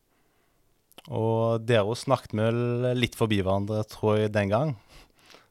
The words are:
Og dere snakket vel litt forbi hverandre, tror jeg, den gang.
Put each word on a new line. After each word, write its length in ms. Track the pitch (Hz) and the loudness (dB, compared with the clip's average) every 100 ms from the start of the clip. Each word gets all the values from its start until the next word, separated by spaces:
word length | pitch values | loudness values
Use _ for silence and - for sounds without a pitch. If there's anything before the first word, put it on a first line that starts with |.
| _ _ _ _ _ _ _ _ _ - - | _ _ _ _ _ _ _ _ _ -20 -10
Og 540 | 113 110 113 113 117 113 | -4 -2 0 0 0 2
dere 300 | 120 101 113 | 2 2 -2
snakket 380 | - 127 - | -2 -2 -2
vel 640 | 107 110 120 120 120 123 123 | -2 0 0 -2 -2 -2 0
litt 180 | 120 - | -2 0
forbi 240 | 113 104 | 0 0
hverandre, 420 | 92 98 101 107 107 | 2 0 0 -4 -6
tror 300 | - 110 107 | -2 0 2
jeg, 120 | 107 | 2
den 160 | 107 101 | 0 2
gang. 240 | 107 156 117 - - - _ _ - _ | 2 0 -4 -12 -20 -20 _ _ -20 _